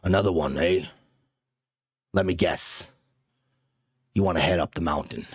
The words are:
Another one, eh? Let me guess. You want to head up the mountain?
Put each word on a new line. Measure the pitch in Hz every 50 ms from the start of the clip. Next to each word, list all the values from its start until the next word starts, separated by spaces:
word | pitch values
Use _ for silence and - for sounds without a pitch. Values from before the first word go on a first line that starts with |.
Another | - 95 90 98 101 101
one, | 90 80 76 69 67
eh? | 69 80 90 92 - - - - _ _ _ _ _ _ _ _ _ _ _ _ _ _ _ _ _ _ _ _ _ _ _ _
Let | 101 95
me | 92 90
guess. | 85 95 85 - - - - - - - - - _ _ _ _ _ _ _ _ _ _ _ _ _ _ _ _ _ _ _ _ _ _ _ _
You | - 98
want | 92 87
to | 80 71
head | 78 92 85
up | 76 - -
the | -
mountain? | 85 76 76 73 - - - - - -